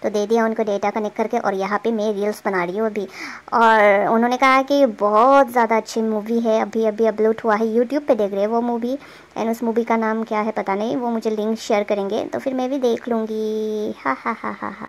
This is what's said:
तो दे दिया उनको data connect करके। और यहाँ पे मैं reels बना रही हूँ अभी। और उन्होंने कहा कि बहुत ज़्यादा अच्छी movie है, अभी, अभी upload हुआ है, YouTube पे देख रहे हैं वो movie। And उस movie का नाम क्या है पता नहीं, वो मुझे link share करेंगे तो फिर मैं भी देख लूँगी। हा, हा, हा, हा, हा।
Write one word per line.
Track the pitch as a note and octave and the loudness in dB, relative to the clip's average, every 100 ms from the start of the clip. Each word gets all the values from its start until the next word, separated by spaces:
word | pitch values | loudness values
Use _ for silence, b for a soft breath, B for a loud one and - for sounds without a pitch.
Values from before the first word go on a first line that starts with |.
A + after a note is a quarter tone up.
तो | A3+ | -4
दे | G#3 G#3 | -4 0
दिया | A3+ A3 | 2 0
उनको | A3 | 0
data | G#3+ G3+ G3+ | -2 0 -2
connect | G#3+ G#3 - | -2 -6 -4
करके। | A3 A#3+ | -2 -2
और | G#3+ | -2
यहाँ | G3 F#3+ G#3 | -2 -2 -2
पे | A3+ | -2
मैं | A3+ G#3 | -2 -2
reels | G3+ G#3 G#3 G#3 | -2 -2 -4 -2
बना | F#3+ | -2
रही | F3 F#3+ | -2 -2
हूँ | A3 | -4
अभी। | G#3+ F#3+ B D4 B - | -4 -8 B -16 B -4
और | A#3+ A3+ A3 G#3 G3 G3+ | 2 6 6 6 6 4
उन्होंने | A3+ A#3+ B3 | 2 2 2
कहा | C4+ C4 | 4 4
कि | C4 C#4+ C#4 | 4 4 4
बहुत | G3+ G#3 G#3+ B3 C#4 B3+ | 2 2 6 6 6 6
ज़्यादा | A#3+ A3+ A3+ | 2 2 2
अच्छी | A3 A#3 | 0 -4
movie | A3+ G#3+ G#3 A#3 | -2 -2 -2 0
है, | A#3 A3 | 2 2
अभी, | G#3+ A3 A3 | 0 0 -2
अभी | G#3 A3+ | 2 0
upload | G#3+ A3 A3 | 2 0 0
हुआ | A#3 G#3 | 0 0
है, | A3+ | 2
YouTube | A3 B3 C#4 D4 | 0 0 -2 0
पे | A#3+ | 0
देख | G3+ | 0
रहे | G3 | 0
हैं | G#3 | 0
वो | A#3 | 0
movie। | A#3+ A#3 A#3+ C#4 B B B - | -2 -2 -4 -6 B B B -6
And | A3+ | -4
उस | A#3 | -2
movie | A#3 A3+ | -2 -2
का | A#3 A3+ | 0 0
नाम | A3 A3 | 0 -2
क्या | A3+ G#3+ | -2 -2
है | G#3+ | -2
पता | A3 G3 G3 | -4 -4 -2
नहीं, | A3 C#4 | -2 -2
वो | A#3+ | -2
मुझे | A#3 A3 | -2 -4
link | G#3+ G#3+ A3 | -2 -2 -4
share | - G#3+ | 0 0
करेंगे | G#3 G#3 G3 G#3+ - | 0 -2 -2 -4 -4
तो | - | -6
फिर | B3+ | -4
मैं | C4 B3+ | -4 -4
भी | C#4 | -2
देख | B3 A3+ - | -2 -2 -2
लूँगी। | A#3 A3 A3 G#3+ G#3+ G#3+ G#3+ G#3+ | -4 -4 -4 -4 -4 -4 -4 -6
हा, | G#3+ - | -6 -6
हा, | C4 A#3+ | -4 -6
हा, | A3 A3 | -6 -8
हा, | G3+ G#3 | -8 -10
हा। | G3+ | -10